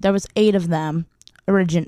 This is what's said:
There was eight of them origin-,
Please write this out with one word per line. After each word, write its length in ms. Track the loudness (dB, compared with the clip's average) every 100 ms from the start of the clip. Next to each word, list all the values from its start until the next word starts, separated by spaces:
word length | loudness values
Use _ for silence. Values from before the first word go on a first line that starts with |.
There 140 | -2
was 140 | -2 -2 0
eight 200 | 2 2
of 140 | 0
them 360 | -2 -2 -4 -6 _ -20 _ -2
origin-, 380 | 0 2 0